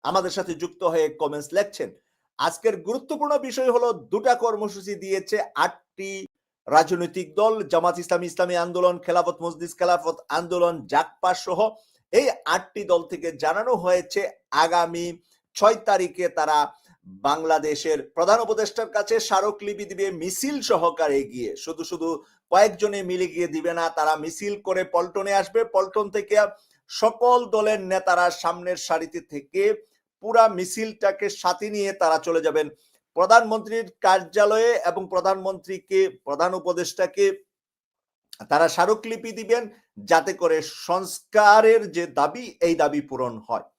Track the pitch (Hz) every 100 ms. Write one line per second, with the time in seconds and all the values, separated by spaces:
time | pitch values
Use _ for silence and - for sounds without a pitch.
0 | 131 190 180 196 175 156 175 - 180 160
1 | 156 156 151 147 143 175 202 - 120 92
2 | _ _ _ - 147 - 226 196 165 262
3 | - 302 294 294 269 262 254 240 240 220
4 | 131 214 247 240 233 214 208 196 190 202
5 | 190 190 196 214 - - 175 - _ -
6 | 196 190 190 _ _ _ - 151 151 180
7 | 170 185 160 196 220 220 156 165 175 175
8 | 170 175 175 165 180 175 175 175 180 175
9 | 175 175 170 - 170 156 170 - 180 175
10 | 165 165 - 151 170 180 175 165 104 143
11 | 165 _ 185 175 - 180 220 220 _ _
12 | _ 208 269 - - 180 185 214 180 175
13 | 170 180 165 143 156 180 233 226 180 180
14 | 180 202 196 - _ 143 165 175 170 170
15 | 175 170 _ _ _ - 208 220 220 196
16 | 180 180 175 170 151 151 143 - _ _
17 | - 95 139 151 160 156 151 147 160 147
18 | 131 - 170 226 220 214 208 - 220 208
19 | 208 226 220 196 208 208 202 202 202 185
20 | 196 175 165 - 269 285 220 185 170 165
21 | 156 139 135 123 110 - - 160 165 170
22 | 165 160 _ _ _ 180 214 190 208 202
23 | 180 180 180 160 175 156 170 170 165 160
24 | 156 156 156 165 202 202 - 185 185 175
25 | 180 196 196 196 190 226 226 196 190 214
26 | 202 208 202 208 208 - _ _ _ -
27 | 220 226 240 247 233 214 214 214 185 190
28 | 185 175 175 170 170 175 180 180 - 165
29 | 160 175 - 147 139 185 202 214 - _
30 | _ _ 208 226 226 180 180 - 220 214
31 | 196 196 202 - 180 180 208 208 196 196
32 | 170 160 170 165 156 151 147 - _ _
33 | _ - 185 226 226 220 214 226 190 _
34 | 185 190 170 190 208 214 233 233 175 190
35 | 190 185 185 190 190 185 - 190 _ 190
36 | 190 190 - 143 175 185 180 175 170 -
37 | 185 196 196 196 _ _ _ _ _ _
38 | _ _ _ - 107 147 165 170 180 220
39 | 226 226 233 214 208 233 214 - _ -
40 | 202 165 165 180 170 160 156 - - 180
41 | 190 - _ 214 208 214 220 226 202 160
42 | 175 135 147 247 233 - 170 165 147 147
43 | 143 131 127 113 107 117 -